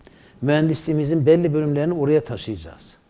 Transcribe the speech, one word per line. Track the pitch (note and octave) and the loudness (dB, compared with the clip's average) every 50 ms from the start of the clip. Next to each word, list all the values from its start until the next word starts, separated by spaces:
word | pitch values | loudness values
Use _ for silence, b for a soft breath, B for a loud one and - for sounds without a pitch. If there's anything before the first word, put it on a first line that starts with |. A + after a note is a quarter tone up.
| b b b b b b b b | b b b b b b b b
Mühendisliğimizin | B2 C3+ D3 D#3 D#3 D#3+ D3+ - - E3 D#3 D3+ D3 C#3+ E3 E3 C3 | -2 0 2 2 2 0 0 -2 -4 -2 -2 -2 0 0 0 2 4
belli | D3 E3 F3 F3 D#3+ C#3+ | 4 4 4 4 0 0
bölümlerini | D#3 D3+ D3 C#3+ D3 D3+ E3+ F3+ | 0 0 0 0 0 0 -2 -2
oraya | D#3+ C#3 C#3+ D3+ D3+ | 0 0 2 2 0
taşıyacağız. | D3+ - B2 F#2+ - A#2 G#2+ E2+ D#2+ D2+ - - - - - _ _ _ | 0 -2 -10 -10 -8 -10 -10 -10 -12 -18 -20 -20 -20 -20 -20 _ _ _